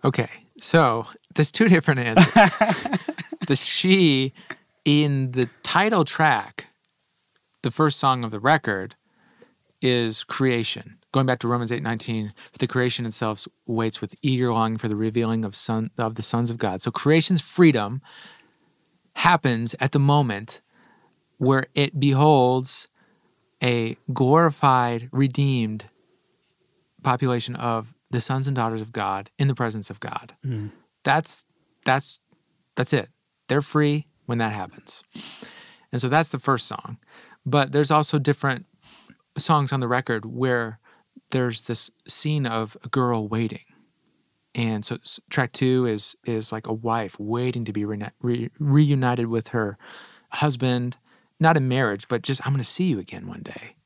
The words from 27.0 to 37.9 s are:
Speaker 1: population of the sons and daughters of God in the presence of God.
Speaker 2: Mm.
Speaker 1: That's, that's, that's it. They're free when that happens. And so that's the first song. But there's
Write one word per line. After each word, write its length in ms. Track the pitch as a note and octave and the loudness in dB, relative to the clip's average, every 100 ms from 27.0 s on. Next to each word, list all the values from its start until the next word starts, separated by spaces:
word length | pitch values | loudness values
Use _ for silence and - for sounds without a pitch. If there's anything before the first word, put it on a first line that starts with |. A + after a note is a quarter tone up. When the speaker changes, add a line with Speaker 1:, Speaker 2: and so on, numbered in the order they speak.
Speaker 1:
population 520 | - B2 C3+ B2 - A#2+ | -2 0 0 0 -4 -6
of 400 | A#2+ A2+ A2 _ _ | -4 -4 -6 _ _
the 100 | B2 | -4
sons 260 | - C3 C3 | -2 -2 -2
and 80 | C3 | -2
daughters 260 | A2+ A2+ | -2 -2
of 100 | A2 | -8
God 380 | A2+ G2 G2 G2 _ | -6 -4 -4 -8 _
in 100 | C#3 | -2
the 80 | B2+ | 0
presence 340 | A#2 G#2+ G2+ | -2 -4 -10
of 100 | - | -12
God. 340 | - - - - C#3 | -10 -12 -14 -14 -8
Speaker 2:
Mm. 260 | A2+ G#2+ - _ _ | -8 -8 -12 _ _
Speaker 1:
That's, 420 | - D3 E3 - - _ _ _ - | 0 0 0 -10 -10 _ _ _ 0
that's, 340 | C3 - - _ _ _ _ _ - | 0 0 -14 _ _ _ _ _ -6
that's 180 | B2+ | -2
it. 160 | C#3+ G2+ _ _ _ _ | -2 -2 _ _ _ _
They're 140 | C3+ | -2
free 460 | C#3+ D3+ D3 D3 D3 _ - | 0 0 2 0 -6 _ -8
when 120 | A#2+ | -4
that 140 | A2+ | -4
happens. 500 | G#2+ F#2 - - - - - - - - - - _ _ | -4 -10 -14 -12 -12 -12 -16 -16 -16 -18 -20 -20 _ _
And 100 | C3 | -4
so 80 | B2+ | 2
that's 200 | D3 E3 | 2 0
the 100 | C3+ | -4
first 280 | - B2+ - | -2 -2 -2
song. 300 | G#2+ - A#2+ _ - - - - | -8 -12 -18 _ -20 -20 -14 -2
But 260 | D3 C3+ | 0 2
there's 200 | C#3 C#3+ | 2 4